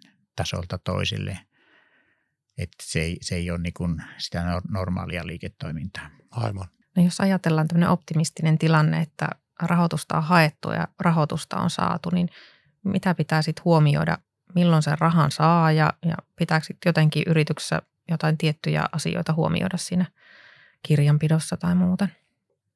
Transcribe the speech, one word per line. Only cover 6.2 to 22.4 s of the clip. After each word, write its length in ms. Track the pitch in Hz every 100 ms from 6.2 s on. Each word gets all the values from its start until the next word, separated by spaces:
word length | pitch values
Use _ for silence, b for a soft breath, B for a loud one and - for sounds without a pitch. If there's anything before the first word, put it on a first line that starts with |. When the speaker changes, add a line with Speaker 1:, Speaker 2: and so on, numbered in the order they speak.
| _
Speaker 2:
Aivan. 380 | 120 113 98 90 _ _ -
Speaker 3:
No, 60 |
jos 180 | 175 -
ajatellaan 480 | 196 190 170 156 156
tämmöinen 200 | 170 170
optimistinen 680 | 175 - 156 156 - 160 156
tilanne, 420 | 160 160 156 160
että 280 | 165 - 156 - _ -
rahoitusta 540 | 170 170 170 156 - 156
on 60 |
haettu 480 | 156 175 151 - -
ja 180 | - 170 -
rahoitusta 560 | 175 165 151 156 - -
on 140 | 175
saatu, 400 | - - - 170
niin 180 | 175 175 B B B B B
mitä 300 | 196 190 190
pitää 280 | 170 156 156
sit 220 | 156 160
huomioida, 540 | 170 165 151 143 160 160 _ _ _
milloin 280 | 180 175 160
sen 160 | 151 151
rahan 320 | 160 170 147
saa 420 | - 160 170 160
ja, 200 | 156 151 -
ja 100 | 170 - - -
pitääkö 300 | 165 160 -
sit 100 | - 175
jotenkin 360 | 160 156 151 -
yrityksessä 560 | 160 151 156 - 160 - _ -
jotain 280 | 165 156 156
tiettyjä 480 | 156 151 165 151 -
asioita 400 | 156 165 - 170
huomioida 440 | 160 160 170 185 180
siinä 300 | - 180 180 B B B B B B B
kirjanpidossa 720 | - 147 147 151 156 160 - 175
tai 180 | 170
muuten? 340 | 180 180 185 202 - _ _